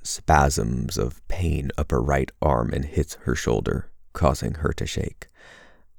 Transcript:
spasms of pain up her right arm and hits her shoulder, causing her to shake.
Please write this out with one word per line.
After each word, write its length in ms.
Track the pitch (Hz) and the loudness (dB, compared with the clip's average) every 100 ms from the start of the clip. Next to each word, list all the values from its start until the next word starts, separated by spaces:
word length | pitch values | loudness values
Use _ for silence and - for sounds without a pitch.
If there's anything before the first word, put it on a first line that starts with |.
spasms 960 | - - - 76 69 64 57 62 - 50 | -8 -4 4 6 6 2 0 -2 -2 -2
of 300 | 60 - - | -2 -4 -4
pain 440 | - 85 69 67 - | 0 0 0 -2 -4
up 140 | - | 0
her 100 | 64 | 2
right 300 | 67 69 65 - | 2 0 0 0
arm 300 | 73 62 58 | 0 2 0
and 140 | 67 | -2
hits 300 | 71 - - - | -2 -2 -2 -4
her 120 | - | -4
shoulder, 560 | - - 53 - - - - - | -2 0 0 0 -2 -6 -12 -12
causing 400 | - 69 - 58 | 2 2 2 -2
her 160 | 76 - | -2 -2
to 120 | - | -2
shake. 420 | - - - - - _ - - - - - | -4 -4 -6 -8 -16 _ -20 -20 -20 -20 -20